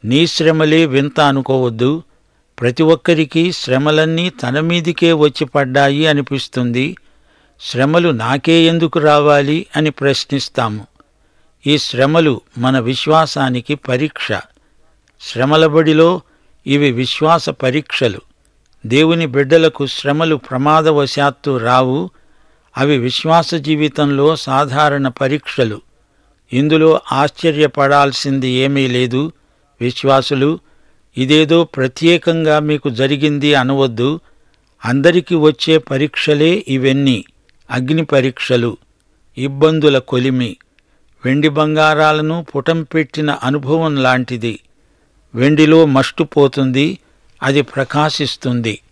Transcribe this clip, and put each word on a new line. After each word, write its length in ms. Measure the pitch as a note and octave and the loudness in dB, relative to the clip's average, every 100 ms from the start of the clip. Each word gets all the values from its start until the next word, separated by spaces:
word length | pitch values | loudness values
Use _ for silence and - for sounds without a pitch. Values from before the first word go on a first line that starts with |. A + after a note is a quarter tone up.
| G#2+ | 0
నీ 220 | C3+ E3 | 0 0
శ్రమలే 580 | - D#3+ D#3+ D#3 D#3 D#3+ | 0 0 2 2 2 2
వింత 340 | C3+ C#3+ D3+ | 0 -2 0
అనుకోవద్దు. 840 | D3 C#3 B2+ C3+ B2+ A2+ B2 D#3 - _ _ _ _ - | 0 0 0 0 0 0 -2 -2 -8 _ _ _ _ -4
ప్రతి 240 | A#2+ B2 | -4 0
ఒక్కరికి 680 | D#3+ D#3+ - D#3+ D3+ E3 E3+ | 2 2 2 0 0 0 -2
శ్రమలన్నీ 760 | - - B2+ D3+ D#3 D#3+ E3 F3+ | -4 -2 0 2 0 0 0 -4
తన 300 | - B2+ C3+ | -6 -4 -2
మీదికే 540 | E3 F3 E3 E3+ E3+ | -2 -2 -2 0 0
వచ్చి 320 | D#3+ D3+ C3 C#3+ | 2 2 0 -4
పడ్డాయి 640 | D3 C3+ C3 C#3 C#3 D#3+ | -2 -2 2 2 2 0
అనిపిస్తుంది. 880 | D3 C3 C#3 - - B2 A#2+ C#3 F#3 _ _ _ _ _ _ | 0 -2 -6 -6 -4 -2 -2 -4 -8 _ _ _ _ _ _
"శ్రమలు 480 | - B2 C#3 E3 E3+ | -10 -2 2 2 2
నాకే 520 | B2+ A2+ C#3 - E3 | -2 -2 -2 2 4
ఎందుకు 380 | E3 E3 D#3+ E3+ | 4 2 0 0
రావాలి?" 680 | D3+ D3 D3 C#3+ C#3+ D#3 G3+ D3 | 2 4 4 2 2 -2 -4 -4
అని 140 | D#3 | -4
ప్రశ్నిస్తాము. 1000 | C#3 C#3 C3+ - C#3 - - A#2 G#2+ G2+ _ _ _ _ _ _ _ C#3 | -2 -2 -2 -4 -8 -6 -6 -6 -6 -14 _ _ _ _ _ _ _ -2
ఈ 100 | D3 | -2
శ్రమలు 640 | - B2 C3+ D#3+ D#3 A#2+ _ - | -2 0 2 4 2 0 _ -4
మన 220 | B2+ C3+ | -2 0
విశ్వాసానికి 960 | A#2 C3 - D#3+ D#3 - C3+ B2 - C#3+ | -2 -4 0 0 0 -2 -4 -4 -6 -8
పరీక్ష. 520 | - B2+ D3+ - - G2+ - _ _ _ _ _ _ _ | -4 -4 -4 -6 -8 -8 -8 _ _ _ _ _ _ _
శ్రమల 440 | - A#2 C3 D#3 D#3+ | -14 -4 0 2 4
బడిలో 560 | D3+ D#3 D#3 E3 F3+ _ _ _ _ - | 2 2 4 4 2 _ _ _ _ -2
ఇవి 240 | C#3+ C#3+ | 0 0
విశ్వాస 580 | A#2+ B2+ - D#3 E3 - | 0 -4 -2 0 0 -2
పరీక్షలు. 720 | C#3 C3 C#3 C#3+ - A#2+ F#2+ _ _ _ _ _ _ A2 | -4 -4 -4 -6 -2 -2 -4 _ _ _ _ _ _ -2
దేవుని 400 | B2+ D#3+ E3+ D#3+ | 2 2 2 -2
బిడ్డలకు 600 | C3 C#3 D#3+ D#3+ D#3 C#3 | -2 2 4 4 0 -8
శ్రమలు 480 | - C#3+ D3 E3 D3+ | -6 -4 -2 0 -2
ప్రమాదవశాత్తు 1200 | - B2+ C#3+ D#3 D#3 D3 C3+ - C#3+ C3+ - C3 | -4 -4 2 2 2 0 -2 0 -2 -2 -4 -4
రావు. 520 | A2+ B2+ C3 C3+ F3+ _ _ _ _ _ _ - | 0 2 2 -2 -6 _ _ _ _ _ _ -4
అవి 200 | C#3 C#3+ | 0 0
విశ్వాస 580 | A#2+ - D#3+ E3 D#3+ E3+ | -2 -4 0 0 0 -6
జీవితంలో 800 | C#3+ D3+ D3+ C#3+ D3 C#3 C#3+ D#3+ | -2 -2 -2 -2 -2 2 0 0
సాధారణ 720 | - C3+ D3 C3+ D3+ C#3+ C3+ | -2 -2 -2 0 0 0 -4
పరీక్షలు. 720 | A#2+ C3+ D3 - - A#2+ G#2 _ _ _ _ _ _ _ | -4 -4 -4 -6 -2 -2 -4 _ _ _ _ _ _ _
ఇందులో 480 | B2 D3 D#3 D#3+ D#3 - | -2 2 4 4 2 0
ఆశ్చర్యపడాల్సింది 1400 | C3 D3 - E3+ D3 D3+ - C#3 C#3+ C#3+ C3 C#3+ C3+ C3 | -2 -2 -2 -2 0 0 2 2 4 2 -2 -4 -4 -2
ఏమీ 400 | B2+ C3+ C#3 C3 | -2 0 0 0
లేదు. 440 | B2 B2+ B2+ D3+ - _ _ _ _ | 0 -2 -2 -6 -10 _ _ _ _
విశ్వాసులు, 800 | A#2+ B2 C3+ C3+ B2+ C#3 C#3 E3+ _ _ _ _ _ - | -6 -4 0 0 0 -2 -2 -2 _ _ _ _ _ -6
ఇదేదో 460 | C3 D3+ D#3 E3 | 2 2 4 2
ప్రత్యేకంగా 960 | E3 - B2+ - E3 E3+ - E3 D#3 D3+ | 0 -2 -6 0 0 2 0 -2 0 0
మీకు 300 | D3+ D3+ C#3+ | 0 -4 -4
జరిగింది 640 | A#2 C3+ C#3+ D3+ D3 D3 | -2 -2 0 0 0 2
అనవద్దు. 680 | C#3+ B2+ C#3 C3+ A2+ B2+ D#3+ _ _ _ _ _ _ A2 | 2 2 0 -2 0 -4 -4 _ _ _ _ _ _ -4
అందరికీ 500 | C3 D3+ F3 - E3+ | 2 4 2 0 2
వచ్చే 420 | D3+ D3 - D#3+ | 2 2 0 0
పరీక్షలే 880 | - C3+ D3 - - D3 D#3+ F3+ - | 0 -4 -4 -4 -2 2 2 0 -2
ఇవన్నీ, 580 | C3+ C3 C3+ C#3 A#2 - _ _ _ _ | -2 0 2 0 -2 -6 _ _ _ _
అగ్ని 340 | B2 B2+ D#3+ D#3 | -6 -2 -2 0
పరీక్షలు, 720 | C#3+ C3 B2 - B2 A#2 G2 _ _ _ _ _ - | 0 0 -4 -2 -2 -2 -6 _ _ _ _ _ -8
ఇబ్బందుల 600 | C3+ C#3 D#3 D#3+ D3 C3+ | -8 0 2 4 2 2
కొలిమి. 600 | - B2+ B2+ B2+ B2 - _ _ _ _ _ _ B2+ | 0 -2 0 -2 -4 -8 _ _ _ _ _ _ -2
వెండి 240 | C#3 D3+ | 0 0
బంగారాలను 960 | C#3+ D#3 D#3 D#3 D3+ D#3 D#3 D#3 E3 D#3+ C#3+ | 0 0 2 2 2 2 2 -2 -4 -6 -6
పుటం 280 | C#3 E3 | -2 -2
పెట్టిన 480 | D3+ D#3+ D3 - D3+ | -2 -4 -4 -4 -4
అనుభవం 640 | C#3 B2 C#3+ C#3 D#3+ D#3+ C#3+ | -4 -4 -4 -2 -2 0 0
లాంటిది. 640 | B2+ B2+ B2 B2 A#2 A2 _ _ _ _ _ _ _ A2+ | 0 0 -2 -6 -8 -10 _ _ _ _ _ _ _ -2
వెండిలో 500 | C3+ D3+ D#3 D#3+ D#3 | 2 4 6 6 6
మస్టు 380 | C3+ C3+ - | 2 0 -4
పోతుంది, 760 | D#3 - C#3 C#3 C3+ B2+ D3 F#3+ _ _ _ _ | -4 2 2 2 -2 0 -2 -4 _ _ _ _
అది 180 | C3 C#3 | -2 0
ప్రకాశిస్తుంది. 1200 | B2+ - C3 D3 D3+ - C#3+ - - A#2+ A2+ G#2 _ | -2 -4 -4 -2 -2 -2 -6 -6 -6 -4 -4 -8 _